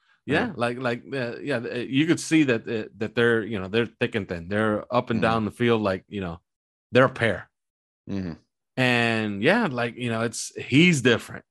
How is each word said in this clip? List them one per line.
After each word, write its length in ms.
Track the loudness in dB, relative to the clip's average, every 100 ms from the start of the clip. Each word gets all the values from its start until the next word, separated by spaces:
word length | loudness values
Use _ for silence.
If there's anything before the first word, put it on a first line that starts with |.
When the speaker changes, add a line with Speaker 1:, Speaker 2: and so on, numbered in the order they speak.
| _ _ -2
Speaker 1:
Yeah, 200 | -2 -2
Speaker 2:
Yeah. 40 | -4
Speaker 1:
like, 220 | -4 -2
like, 260 | -4 -6 -6
uh, 220 | -8 -6 -8
yeah, 200 | -6 -4
uh, 160 | -4 -8
you 300 | -2 2 2
could 120 | 0
see 220 | 2 2
that, 240 | 4 2 -2
uh, 200 | -6 -6 -8
that 180 | -4
they're, 300 | 2 2 2
you 160 | 0 -6
know, 80 | -2
they're 180 | -2 -2
thick 280 | -2 -4 -2
and 120 | -4
thin. 200 | -8 -4
They're 320 | 0 0 -2 -2
up 180 | -2 0
and 80 | 0
Speaker 2:
Mm-hmm. 40 |
Speaker 1:
down 220 | 0 0
the 80 | -2
field, 280 | 0 2 2
like, 220 | 0 -2 -6
you 140 | -8
know, 180 | -8 -10 _ _ _ _ _
they're 140 | 4
a 60 | 4
pair. 380 | 2 -2 -2 -8 _ _ _ _ _ -10
Speaker 2:
Mm-hmm. 220 | -8 -6 -10 _ _ _ -2
Speaker 1:
And 640 | 2 2 2 0 -4 0
yeah, 240 | 2 2 0
like, 260 | -2 -6 -4
you 140 | -4
know, 120 | -2
it's, 300 | -4 -6 -12 -12
he's 440 | 2 6 6 6
different. 420 | 4 4 0 -16 -18